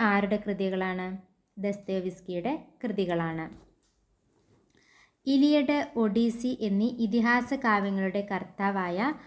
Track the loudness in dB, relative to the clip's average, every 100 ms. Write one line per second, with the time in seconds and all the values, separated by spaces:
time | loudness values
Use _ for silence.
0 | 4 4 2 0 -2 -2 -2 -2 -2 -4
1 | -6 -8 -14 _ _ -6 -4 -4 -4 -4
2 | -4 -8 -8 -4 -2 -4 -8 _ -6 -2
3 | 0 0 -2 -4 -8 -14 -20 _ _ _
4 | _ _ _ _ _ _ _ _ _ _
5 | _ _ 0 4 6 6 4 0 0 0
6 | 2 2 2 0 -4 -2 0 2 0 0
7 | 0 2 2 2 0 -2 0 0 0 -2
8 | -2 -2 -4 -6 -6 -4 -2 0 -2 -2
9 | -2 -4